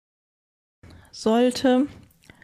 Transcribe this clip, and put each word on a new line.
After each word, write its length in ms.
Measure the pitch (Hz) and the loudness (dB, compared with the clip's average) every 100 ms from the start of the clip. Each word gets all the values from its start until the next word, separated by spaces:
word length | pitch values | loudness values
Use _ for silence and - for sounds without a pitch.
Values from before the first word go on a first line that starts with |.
| _ _ _ _ _ _ _ _ - - - | _ _ _ _ _ _ _ _ -20 -20 -20
sollte, 760 | - 220 226 254 247 269 254 294 - - _ _ - | -6 -2 2 0 0 0 2 0 -6 -20 _ _ -20